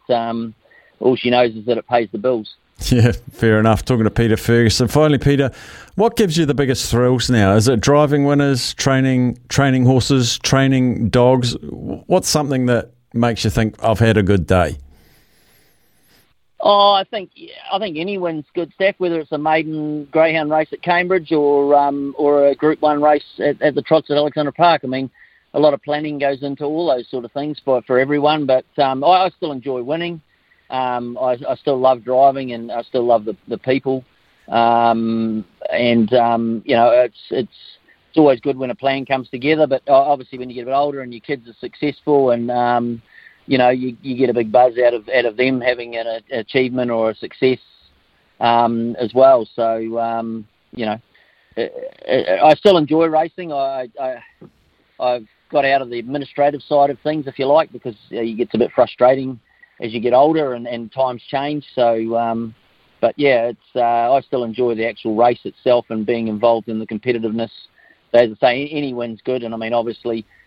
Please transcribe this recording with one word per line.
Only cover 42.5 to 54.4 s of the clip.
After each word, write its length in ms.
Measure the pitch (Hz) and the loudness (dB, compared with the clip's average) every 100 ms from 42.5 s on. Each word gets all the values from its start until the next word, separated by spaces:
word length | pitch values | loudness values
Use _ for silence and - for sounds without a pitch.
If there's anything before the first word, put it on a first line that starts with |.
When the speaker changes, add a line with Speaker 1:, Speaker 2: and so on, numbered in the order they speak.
Speaker 1:
um, 500 | 120 120 120 120 117 - _ - _ - | -2 0 0 -2 -8 -14 _ -20 _ -4
you 120 | 131 | 2
know, 120 | 123 | 2
you, 260 | 127 127 117 | 2 -4 -8
you 160 | 139 123 | -10 0
get 120 | 135 | 0
a 40 | |
big 180 | 120 110 | 0 2
buzz 260 | 123 123 117 | 4 4 4
out 160 | 120 | 0
of, 140 | 120 104 | 0 -2
out 160 | 131 | 0
of 140 | 120 107 | 0 0
them 240 | 127 131 | -2 0
having 340 | 123 120 120 117 | -2 -4 -6 -8
an, 100 | 113 | -8
an 160 | 113 - | -10 -8
achievement 600 | 127 107 135 127 127 120 | -10 -4 -2 -2 -2 -2
or 200 | 113 110 | -2 -2
a 40 | 107 | -4
success, 440 | - - 131 123 _ _ _ _ _ _ _ _ | -12 -2 0 0 _ _ _ _ _ _ _ _
um, 520 | 117 117 117 117 117 117 | 0 2 2 -2 -4 -4
as 160 | 113 | -4
well. 340 | 123 135 127 110 - | 4 6 4 0 -4
So, 420 | 113 113 113 117 | -2 -2 -6 -6
um, 480 | 117 113 113 113 107 _ _ 123 | -4 -4 -6 -10 -14 _ _ -8
you 100 | 107 | -6
know, 140 | 110 - _ _ _ _ - | -6 -12 _ _ _ _ -8
I, 140 | 113 - - - - | -8 -8 -14 -14 -4
I, 380 | 131 - 92 - | -2 0 2 4
I 60 | - | 4
still 200 | 208 180 | 4 4
enjoy 300 | 147 160 165 | 2 2 2
racing. 480 | 156 165 - 175 | 0 -2 -6 -8
I, 360 | 139 135 135 127 139 | -6 -4 -6 -10 -8
I, 200 | 131 120 - _ | -8 -8 -16 _